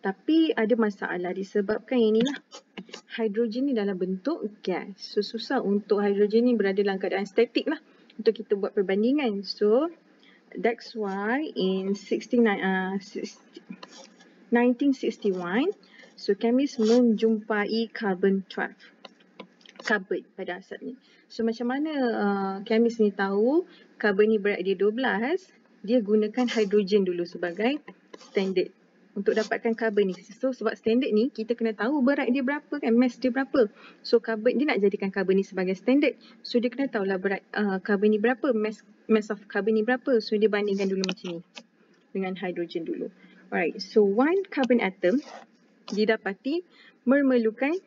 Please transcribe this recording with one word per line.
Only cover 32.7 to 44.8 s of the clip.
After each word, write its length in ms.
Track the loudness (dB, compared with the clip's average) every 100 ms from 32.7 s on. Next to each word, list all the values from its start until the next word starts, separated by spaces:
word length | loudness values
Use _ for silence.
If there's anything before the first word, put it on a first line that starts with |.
| -6 2
mass 240 | 4 4 2
dia 160 | -2
berapa. 320 | -2 -2 2 0 0 -20 -18 2
So, 160 | 2
carbon, 320 | 2 -2 -2 0
dia 80 | 0
nak 80 | 2
jadikan 320 | 2 0 -4
carbon 320 | -2 2 2
ni 40 | 2
sebagai 260 | -4 -2
standard. 480 | -2 2 2 2 -2 -20 -20 -2
So, 160 | 0
dia 80 | 0
kena 160 | -2 -4
tahulah 320 | -2 -2 -2
berat, 240 | -2 -4 _ -4
uh, 240 | -2 -2
carbon 320 | 0 2 4
ni 80 | 4
berapa, 320 | 2 0 0
mass, 320 | 0 -2 -6 _ _ 0
mass 240 | 0 0
of 80 | -10 -6
carbon 240 | -4 0
ni 80 | 0
berapa. 400 | 0 0 2 0
So, 160 | 2 0
dia 160 | 2
bandingkan 400 | 2 0 0 0
dulu 80 | -2
macam 260 | -2 -4 -8
ni 60 | -12 -12 -20 -20 _ _ _ _
dengan 240 | -6 -6 -6
hidrogen 480 | -8 -6 -6 -6 -6
dulu. 240 | -8 -8 _ -20 -20 -6
Alright, 320 | -2 -2 -4
so 240 | 0 4 4
one 400 | 4 2 2 -2
carbon 320 | -4 2 2